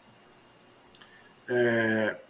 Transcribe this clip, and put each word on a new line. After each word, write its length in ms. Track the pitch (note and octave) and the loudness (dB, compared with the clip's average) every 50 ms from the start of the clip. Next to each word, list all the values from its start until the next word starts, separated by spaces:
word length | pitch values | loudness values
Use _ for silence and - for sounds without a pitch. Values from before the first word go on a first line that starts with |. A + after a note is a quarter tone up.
| - - - - - - - - - - - - - - - - - - - - - - - - - - - - - - B2 | -20 -20 -20 -20 -20 -20 -20 -20 -20 -20 -20 -20 -20 -20 -20 -20 -20 -20 -20 -20 -20 -20 -20 -20 -20 -20 -20 -18 -8 -4 0
É, 640 | B2 A#2+ A#2+ A#2 A#2 A2+ A2+ A2 A2 A2 G#2 - - - - | 0 2 2 2 2 2 0 0 0 0 -2 -4 -6 -12 -20